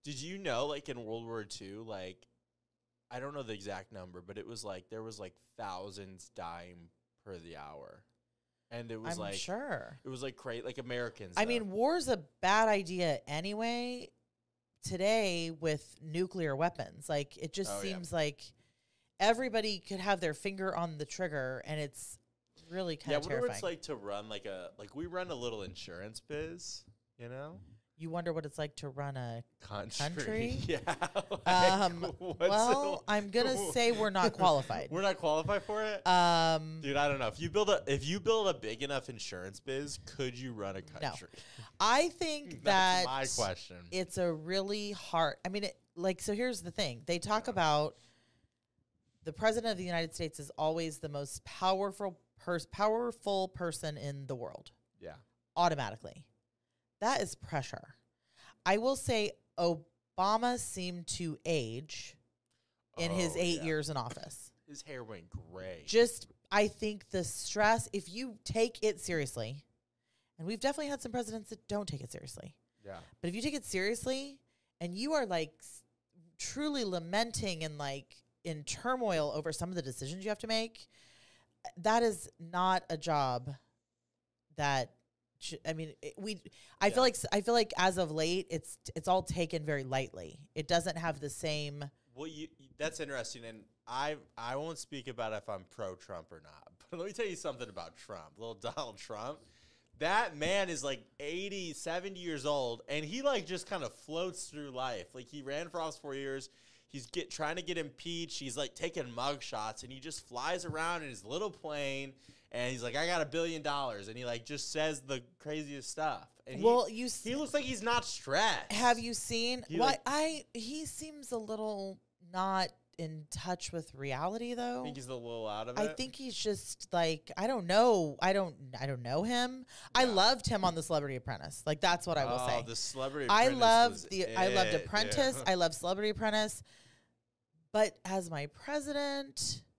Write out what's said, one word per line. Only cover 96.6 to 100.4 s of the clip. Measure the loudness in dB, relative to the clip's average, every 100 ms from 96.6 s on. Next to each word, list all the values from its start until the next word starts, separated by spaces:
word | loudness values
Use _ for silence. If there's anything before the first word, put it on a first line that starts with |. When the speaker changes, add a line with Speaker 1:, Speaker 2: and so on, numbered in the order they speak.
| -20 _
Speaker 1:
<laughs> | -14
but | -8
let | -8
me |
tell | -4 -4
you | -2
something | -6 -6 -8
about | -8 -12 -14
Trump, | -14 -14 -14 -12
little | -12 -6
Donald | -6 -4 -8 -8
Trump. | -10 -8 -8 -10 -16 _ _ _ _ -4
That | 2 2 2
man | -2